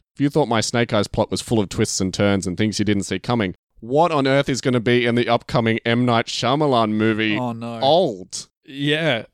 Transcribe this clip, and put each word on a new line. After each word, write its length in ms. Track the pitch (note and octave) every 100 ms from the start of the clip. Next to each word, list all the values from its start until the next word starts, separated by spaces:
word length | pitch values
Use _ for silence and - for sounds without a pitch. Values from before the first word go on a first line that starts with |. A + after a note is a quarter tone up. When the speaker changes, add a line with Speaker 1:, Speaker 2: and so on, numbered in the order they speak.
| _ -
Speaker 1:
If 40 |
you 80 | C#3+
thought 160 | D#3+ A#2
my 140 | A2+
Snake 300 | - - A#2+
Eyes 120 | A2 G2
plot 220 | - G#2
was 120 | F#2+
full 180 | - A2+
of 80 | F#2
twists 320 | - G#2+ -
and 120 | F#2+
turns 340 | - G2+ G2 F#2
and 100 | F2
things 220 | G#2+ G2
you 80 | G2+
didn't 160 | G2
see 160 | F#2 F#2
coming, 360 | - A#2+ F#2+ - _ -
what 300 | A2+ C#3+ E3+
on 160 | D3+ C3+
earth 220 | C3+ C#3
is 140 | B2+
gonna 180 | C3+ B2
be 240 | A2+ B2
in 100 | A#2+
the 140 | A#2 A2+
upcoming 500 | A#2 - A#2+ A2+ A2+
M. 220 | A#2 A#2+ B2
Night 200 | A#2 -
Shyamalan 640 | - A#2+ C#3+ D3 B2 G#2+
movie, 440 | G#2+ A2 G#2+ A2 G#2+
Speaker 2:
Oh, 140 | B2
no. 280 | A2+ A#2 A#2
Speaker 1:
Old? 680 | C3+ E3 E3 F#2 F#2+ - - _
Speaker 2:
Yeah, 600 | - C#3 C#3+ D3+ D#3+ A#2 -